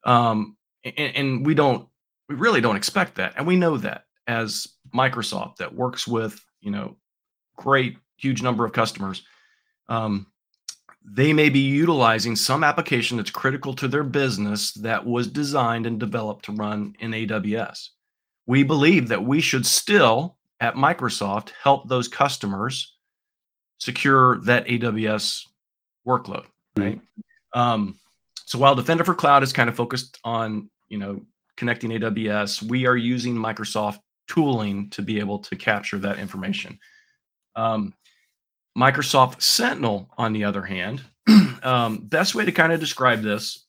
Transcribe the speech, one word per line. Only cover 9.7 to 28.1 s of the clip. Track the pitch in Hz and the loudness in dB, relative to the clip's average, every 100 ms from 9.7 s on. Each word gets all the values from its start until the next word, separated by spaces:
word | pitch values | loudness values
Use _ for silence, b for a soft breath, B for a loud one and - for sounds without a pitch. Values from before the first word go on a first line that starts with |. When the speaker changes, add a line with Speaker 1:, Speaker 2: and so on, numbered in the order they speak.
| b - | b -6
Speaker 1:
um, | 113 110 98 98 _ _ _ - - _ _ | -4 -2 -4 -6 _ _ _ -20 -20 _ _
they | - 101 147 | -12 0 2
may | 151 151 | 4 4
be | 139 | 4
utilizing | 135 139 165 151 117 113 117 110 | 2 2 2 4 4 2 0 -2
some | - 135 | 0 2
application | 156 147 - 127 - 120 | 2 2 0 -2 0 -4
that's | 104 | -6
critical | - 135 135 135 | -4 -2 -2 -6
to | 127 131 | -6 -2
their | 139 | -2
business | 143 143 135 101 104 104 - | -2 0 0 -2 -2 -4 -6
that | - 110 107 | -6 -4 -4
was | 107 120 120 | -2 -2 -2
designed | 143 143 143 120 117 113 | -4 -2 0 0 0 -4
and | 113 | -4
developed | 110 113 107 104 | -4 -4 -6 -8
to | - | -10
run | 107 104 104 104 - | -6 -4 -4 -8 -10
in | 113 | -8
A | 113 110 | -6 -4
W | 107 101 110 | -4 -2 -4
S. | - - - _ _ _ _ _ - | -6 -10 -18 _ _ _ _ _ 0
We | 131 | 4
believe | 139 151 147 180 120 | 4 4 6 6 4
that | 104 | -2
we | 113 143 | 0 0
should | - 135 | 2 0
still, | - - - 208 127 113 170 _ _ _ | 0 0 2 6 6 4 -2 _ _ _
at | 120 | -4
Microsoft, | 123 139 - 123 - 101 101 - - | 2 0 2 -4 -4 -4 -4 -8 -2
help | 139 139 113 | 2 2 2
those | 127 120 | -2 -2
customers | - 143 135 104 98 113 131 - _ _ _ _ _ _ _ _ _ | 0 0 0 -6 -4 -4 -6 -10 _ _ _ _ _ _ _ _ _
secure | - 131 139 135 127 120 | -8 -2 4 6 6 4
that | 92 123 104 | 2 2 2
A | 120 | -2
W | 117 107 110 | -2 -2 -2
S | 107 - - - _ _ _ _ _ 120 | -2 -2 -6 -12 _ _ _ _ _ -2
workload, | 127 - - - _ _ - | -2 -2 -12 -14 _ _ -2
right? | 101 - | -2 -4
Speaker 2:
Mm-hmm. | _ - - _ _ 123 | _ -20 -20 _ _ 0
Speaker 1:
Um, | 120 110 101 - _ | 0 0 -4 -8 _